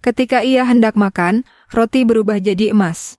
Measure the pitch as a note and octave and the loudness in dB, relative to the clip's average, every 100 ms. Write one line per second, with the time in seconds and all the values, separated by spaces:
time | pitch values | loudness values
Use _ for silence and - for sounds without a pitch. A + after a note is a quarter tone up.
0 | B3 A#3+ B3+ B3+ A#3+ C4 B3 A#3+ A3 G#3 | -4 -2 0 0 2 0 2 2 2 2
1 | G3 F#3+ F3 A3 - _ _ - A3+ C4 | -2 0 -2 -2 -4 _ _ -2 0 0
2 | A#3 A3+ G#3 G#3 F#3+ F#3+ G#3+ G#3 F3+ E3 | 2 0 0 -2 -2 -2 0 0 0 -4
3 | - | -14